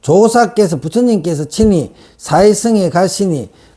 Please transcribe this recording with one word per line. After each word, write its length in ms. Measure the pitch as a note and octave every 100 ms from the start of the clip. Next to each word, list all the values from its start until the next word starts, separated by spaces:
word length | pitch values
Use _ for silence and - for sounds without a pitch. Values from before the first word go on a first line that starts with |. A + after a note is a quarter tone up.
조사께서, 760 | - F3+ A3 A#3+ A#3 A3+ G3 D3+
부처님께서 680 | D#3 A#3 B3 G#3 E3 D3+ D3+
친히 480 | - A3 F3+ A2 - - _
사의성에 720 | - D#3+ G#3 G3+ A#3 A3 F3
가시니, 600 | D#3 F#3 - G3 D3 G2 _ _